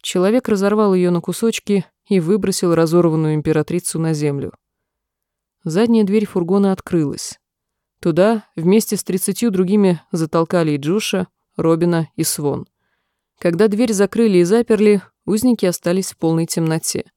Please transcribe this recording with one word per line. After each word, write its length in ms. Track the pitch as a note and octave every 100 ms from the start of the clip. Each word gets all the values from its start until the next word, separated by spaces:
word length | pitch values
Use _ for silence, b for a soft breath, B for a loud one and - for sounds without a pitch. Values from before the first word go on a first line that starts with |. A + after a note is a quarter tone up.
Человек 460 | - F#3 F#3 B3 B3
разорвал 460 | G#3 G3+ G#3+ G#3+
ее 180 | F#3 F3+
на 100 | F3
кусочки 640 | F3 F3 A3+ - - G3+ - _ _
и 120 | G3
выбросил 560 | D#3+ G#3 F#3+ F#3 F3+ E3
разорванную 580 | E3 E3+ F3 D#3+ D#3
императрицу 640 | D3+ D#3 D#3 D3+ E3+ - D#3+
на 140 | D#3+
землю. 400 | D3+ D3 C#3+ - - _ _ _ _ _ _ _ _ _ _
Задняя 420 | E3 E3 A#3 A3+ G3+
дверь 200 | G#3+ G#3
фургона 460 | F#3+ F3 G3 G3
открылась. 680 | F#3+ - F3 D3 - - - _ _ _ _ _ _
Туда 460 | F3+ D#3+ G3+ A3+ - -
вместе 400 | E3 G#3+ - G3+
с 80 |
тридцатью 480 | - F#3 - F#3 A#3
другими 500 | F#3 F3+ G#3 G3 E3+ _
затолкали 600 | F3 D#3+ E3+ E3 F3+ D#3+
и 60 | D3
Джоша, 500 | C#3 G3+ - F#3 F3+ _ _ -
Робина 520 | D#3+ E3 E3+ E3+ D#3+ -
и 80 |
Свон. 440 | D#3+ - D3 C3+ - _ _ _ _ _ _ _
Когда 280 | F3 E3+ G#3+
дверь 240 | G3+ A#3+
закрыли 480 | G3 G3+ A3 A3+ F3+
и 40 |
заперли, 580 | F3 A3+ A#3 A3 G#3 G3+ - _ -
узники 400 | G#3+ B3+ A#3 F#3
остались 480 | F3 E3+ F#3 F#3+
в 40 | -
полной 280 | D#3+ E3 E3
темноте. 680 | - D#3+ D#3+ - - -